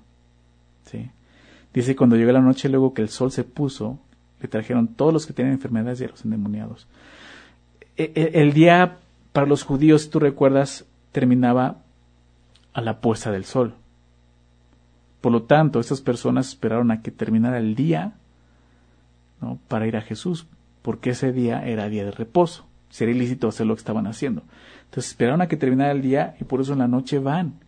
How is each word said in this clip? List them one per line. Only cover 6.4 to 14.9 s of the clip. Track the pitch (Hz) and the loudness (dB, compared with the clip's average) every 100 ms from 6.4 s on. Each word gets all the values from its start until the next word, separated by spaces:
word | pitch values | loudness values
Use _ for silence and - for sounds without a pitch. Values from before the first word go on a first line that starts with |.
| 101 104 110 113 _ _ - - - - - _ _ _ - - | -4 -6 -10 -14 _ _ -20 -20 -20 -20 -20 _ _ _ -12 -8
E-, | 156 160 | -4 -2
e-, | 160 160 | 2 4
el | 147 | 4
día | 147 170 175 180 - _ _ _ | 8 8 8 4 -2 _ _ _
para | 143 139 | 0 2
los | 143 | 0
judíos, | - 135 156 151 | 0 2 6 6
si | 156 | 4
tú | 156 | 0
recuerdas, | 143 139 135 135 139 - - _ _ | 0 2 2 4 0 -6 -20 _ _
terminaba | 139 127 123 123 123 127 - _ _ _ _ _ _ _ _ _ | 0 2 4 4 2 0 -4 _ _ _ _ _ _ _ _ _
a | - | -6
la | 113 113 | -6 -2
puesta | 117 107 117 | -2 -2 -4
del | 98 | -6
sol. | 98 131 117 - _ _ _ _ _ _ _ _ _ _ _ | -4 -2 -2 -4 _ _ _ _ _ _ _ _ _ _ _